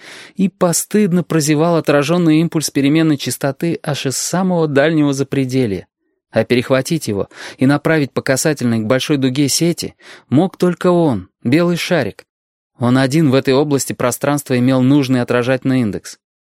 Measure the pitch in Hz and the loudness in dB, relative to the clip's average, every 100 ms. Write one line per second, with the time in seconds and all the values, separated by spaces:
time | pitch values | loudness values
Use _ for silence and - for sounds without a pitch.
0 | - - - - 190 - 180 165 - 214 | -20 -20 -14 -4 -2 0 0 -2 -2 0
1 | 208 180 165 160 147 151 165 170 147 147 | 2 0 0 -2 0 0 2 0 2 0
2 | 139 175 170 156 165 165 139 - 139 156 | 2 0 2 2 2 -2 -4 0 2 2
3 | 160 143 - 120 139 135 170 160 - 143 | 2 0 -4 -4 -4 -4 -4 -4 -6 -6
4 | 139 127 - 175 190 175 160 135 147 160 | -4 -6 -4 -2 0 0 0 2 2 2
5 | 143 139 135 139 131 131 123 92 - _ | 0 0 -2 -2 -2 0 -2 -4 -10 _
6 | _ _ _ - 110 123 117 131 131 165 | _ _ _ -2 0 0 2 0 0 -4
7 | - 101 87 - - - 131 143 160 160 | -4 -6 -6 -10 -14 -2 2 2 2 0
8 | 139 - - 131 165 147 123 113 107 131 | 0 -4 -2 -2 0 -2 -2 -2 0 0
9 | - 151 131 127 143 - 165 165 - - | 0 0 0 0 0 0 -2 -2 -8 -14
10 | - - - 127 185 - 180 170 180 175 | -20 -18 -2 2 2 0 -2 0 0 2
11 | 165 110 92 _ 113 147 175 170 - 175 | 2 0 -6 _ 0 0 2 -2 -2 -2
12 | 110 - - _ _ _ _ - 120 127 | -2 -8 -20 _ _ _ _ -4 2 2
13 | 135 147 156 131 131 131 151 139 - 113 | 2 2 2 2 2 0 2 -2 -4 -4
14 | 123 113 139 147 - 127 123 131 127 147 | -4 -2 -2 -2 -2 0 2 2 4 2
15 | 127 131 120 123 120 131 131 131 113 90 | 2 -2 0 0 0 -2 0 0 -2 -4
16 | - - _ _ _ | -10 -20 _ _ _